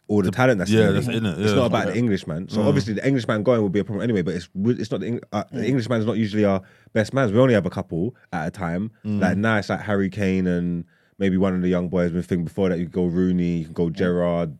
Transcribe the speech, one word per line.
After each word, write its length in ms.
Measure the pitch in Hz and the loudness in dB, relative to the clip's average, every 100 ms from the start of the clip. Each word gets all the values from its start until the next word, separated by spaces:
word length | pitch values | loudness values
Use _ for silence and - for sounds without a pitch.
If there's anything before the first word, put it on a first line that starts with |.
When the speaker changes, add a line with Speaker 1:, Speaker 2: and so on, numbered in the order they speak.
| - | -2
Speaker 1:
all 140 | 104 | 0
the 80 | 90 | 2
Speaker 2:
The 60 | 90 | 2
Speaker 1:
talent 220 | 127 104 | 4 4
that's 120 | 92 | 2
Speaker 2:
yeah, 100 | 110 | 4
Speaker 1:
in 40 | 104 | 4
the 60 | |
Speaker 2:
that's 120 | - 123 | 2 0
Speaker 1:
league. 80 | 113 | -2
Speaker 2:
in 100 | 107 | -2
it, 120 | 80 | 0
Speaker 1:
It's 120 | 107 | 0
Speaker 2:
yeah. 60 | 117 | 2
Speaker 1:
not 100 | 117 | 2
about 200 | 113 98 | 0 -2
Speaker 3:
Yeah. 40 | |
Speaker 1:
the 60 | 101 | 0
Englishman. 500 | 120 95 - 80 95 | 0 0 -4 -8 -6
So 120 | 107 | 0
Speaker 2:
Mm. 60 | - | 2
Speaker 1:
obviously 280 | 139 104 | 2 0
the 120 | 101 135 | -2 0
Englishman 360 | 135 107 107 | 0 0 0
going 180 | 110 117 | 2 2
would 100 | 104 | 2
be 80 | 101 | 0
a 40 | |
problem 180 | 92 101 | -2 -4
anyway. 180 | 120 104 | -2 0
But 140 | 87 87 | 0 -4
it's, 120 | - | -8
it's 360 | 92 110 - 110 | -4 -2 0 -2
not 100 | 110 | -6
the 60 | 92 | -4
Eng-, 120 | 120 - | -6 -6
uh, 120 | 107 - | -6 -6
the 80 | 123 | -4
Speaker 3:
Mm. 40 | 113 | -2
Speaker 1:
Englishman's 380 | 135 110 117 107 | -2 0 -2 -2
not 100 | 107 | -2
usually 280 | 107 107 101 | 0 2 2
our 160 | 95 - - _ | 2 -2 -20 _
best 180 | 113 104 | -2 0
man. 180 | 135 117 | 0 2
We 80 | 107 | 4
only 160 | 131 | 4
have 120 | 107 87 | 4 0
a 40 | |
couple 440 | 101 - 82 110 - - | -4 -6 -4 -4 -8 -10
at 140 | 85 78 | -6 -6
a 40 | |
time. 400 | - 85 87 113 - | -6 -6 -4 -6 -8
Speaker 2:
Mm. 160 | 107 104 | -6 0
Speaker 1:
Like 160 | 92 92 | 0 2
now 220 | 113 104 | 2 0
it's 100 | 98 | 0
like 120 | 95 | -4
Harry 280 | 110 101 95 | -2 0 0
Kane 380 | 98 95 95 92 | 0 0 2 0
and 380 | 87 87 85 - _ _ - | 0 -2 -4 -8 _ _ -2
maybe 180 | 98 92 | 0 2
one 180 | 98 | 2
of 60 | 92 | 2
the 80 | 90 | 0
young 200 | 90 90 | 0 0
boys. 220 | 92 87 | 0 0
We 100 | 87 | 0
think 220 | - 90 | -2 -2
before 240 | 80 - 95 | -2 -2 0
that 80 | 85 | 0
you 80 | 85 | -2
go 180 | 95 | -2
Rooney, 540 | 90 87 92 90 87 85 | 0 2 2 2 0 -2
you 60 | |
can 100 | 80 | -4
go 140 | 82 85 | -2 -2
Speaker 3:
Mm. 40 | |
Speaker 1:
Gerrard. 640 | 80 92 87 87 85 82 | 0 -2 0 0 0 -4